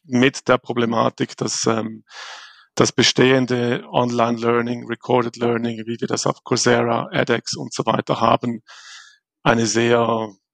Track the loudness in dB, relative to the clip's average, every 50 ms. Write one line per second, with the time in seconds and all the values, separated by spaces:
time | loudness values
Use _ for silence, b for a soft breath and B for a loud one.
0 | _ -4 0 2 2 2 2 -2 0 0 0 0 0 -4 -2 -2 0 0 0 0
1 | 0 0 0 -2 -6 -6 -4 -6 -6 -4 -4 -2 0 0 0 0 -2 -6 -10 -12
2 | _ B B B B B B B B B B B B B B 0 0 0 2 2
3 | 2 2 4 4 4 4 4 4 2 0 0 -2 0 -2 -2 -4 -6 -2 0 0
4 | 0 2 2 0 2 0 0 0 0 0 0 0 0 -2 -4 -8 -6 -8 -10 -10
5 | -2 2 2 2 2 0 -4 -4 -2 -2 0 0 -2 -4 -6 -6 -8 -10 -8 -8
6 | -4 -4 -4 -2 -2 -2 -4 -4 _ -4 -2 0 2 2 2 2 2 0 -2 -2
7 | -4 -4 -2 -2 0 0 0 -2 -2 -6 -10 -10 -10 -10 -6 -4 -2 0 0 -2
8 | 0 -2 -2 0 2 2 2 2 0 -4 -6 -6 -10 B B B B B B B
9 | B B B B B _ _ _ _ 2 2 2 2 0 2 0 2 4 4 2
10 | 2 0 0 -2 -4 -8 -10 _ _ _